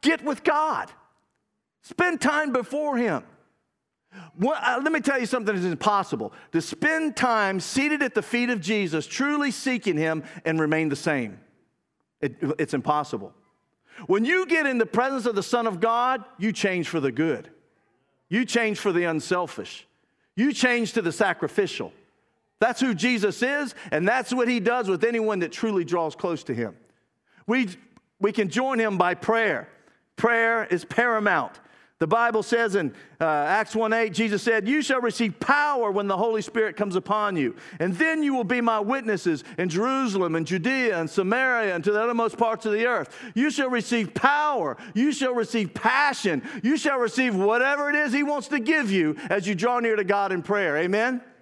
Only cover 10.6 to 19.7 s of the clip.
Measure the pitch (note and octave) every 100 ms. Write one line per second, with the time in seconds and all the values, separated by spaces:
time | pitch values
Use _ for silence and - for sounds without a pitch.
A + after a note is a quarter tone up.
10.6 | D#3 D#3 D#3+ C#3+ - D3 A2+ G2 - _
11.6 | _ _ _ _ _ _ C#3+ A#2+ C#3+ D3+
12.6 | D3+ C#3+ B2+ D3+ C#3+ A#2 F#2+ _ _ _
13.6 | _ _ _ - F3+ F#3+ A#3 F#4 F#4 E4
14.6 | D4 B3 A3 A3 C4 C4+ A3+ G3+ F#3 A#3+
15.6 | A3+ F#3 A3 A#3 B3 C4 G3+ - G3+ G#3
16.6 | G#3 F3+ D#3+ E3 C3+ A#2+ D#3+ A#2+ - -
17.6 | _ _ _ _ _ _ _ G3 B3+ A#3+
18.6 | A3 G#3 G#3 F3 F3 D#3+ - F3+ E3+ -
19.6 | F#2+